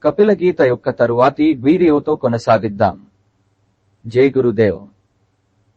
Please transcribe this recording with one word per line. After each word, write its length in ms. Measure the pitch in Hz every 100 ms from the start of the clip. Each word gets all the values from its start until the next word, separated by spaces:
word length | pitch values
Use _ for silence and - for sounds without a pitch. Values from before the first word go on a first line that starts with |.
కపిలగీత 580 | 151 - 208 190 180 170
యొక్క 280 | - - 139
తరువాతి 640 | - 117 120 131 - 156
వీడియోతో 600 | 135 135 175 160 147 147 151
కొనసాగిద్దాం. 840 | 123 113 131 110 107 101 101 - - _ _ _ _ _ _ _ _ _ 113
జై 240 | 120 135
గురుదేవ్. 500 | 131 120 104 104 85 101 _ _ _ _ _ _ _ _